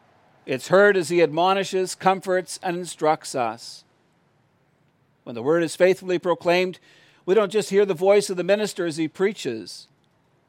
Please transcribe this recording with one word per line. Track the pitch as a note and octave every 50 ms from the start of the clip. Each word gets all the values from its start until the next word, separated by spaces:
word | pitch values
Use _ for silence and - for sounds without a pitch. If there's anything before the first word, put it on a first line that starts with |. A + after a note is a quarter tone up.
| _ _ _ _ _ _ _ _ _
It's | - C3+ B2 - -
heard | F3+ G3 G3+ G#3 F#3+
as | F#3 D#3 D3
he | F3 E3+
admonishes, | E3 D3 D3+ E3 F3 F#3+ G3 G3 F#3 - G3 F#3+ F#3 F3+ -
comforts, | - - F#3+ G3 F#3 - F#3+ F#3 F#3 E3 - - -
and | - F3+ E3+
instructs | F3+ F3+ E3 - - E3 D3+ D3+ - - - -
us. | C3+ A#2 A2 A2+ A2+ - - - - _ _ _ _ _ _ _ _ _ _ _ _ _ _ _ _ _ _ _ _ _ _ _ _ _ _ _ _ _
When | - A#2+
the | A2+
word | A#2+ D3 E3 E3+
is | E3+ D3+ -
faithfully | - F3+ F#3 F3+ - F#3 F#3 F3+ E3
proclaimed, | - F3+ E3 E3+ - F3 F3 F3+ F#3 F#3 F3 - _ _ _ _ _ _ _ _ _
we | F3 G3
don't | A3 G3+ G3
just | G#3 G#3 - -
hear | F#3+ G3+ G#3
the | G3
voice | F#3 D3+ F#3 G3 G#3 G3+ G3+ -
of | F#3 F3+
the |
minister | E3+ F#3 G3+ G#3+ G#3+ - - - E3+
as | E3+ C#3+
he | E3 D#3+ D3+
preaches. | - - F#3+ A3 - - - C3 A2+ - F2+ - - - - _ _ _ _ _ _ _ _ _ _ _ _